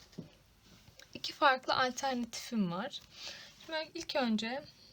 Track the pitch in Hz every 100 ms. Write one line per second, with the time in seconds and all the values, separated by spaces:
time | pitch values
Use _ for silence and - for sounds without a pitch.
0 | - - - - _ _ - - - -
1 | - - - - 302 262 262 - 254 247
2 | 277 254 233 - - 233 185 170 254 -
3 | - - - - - - - 320 311 339
4 | 330 302 247 220 220 262 302 - -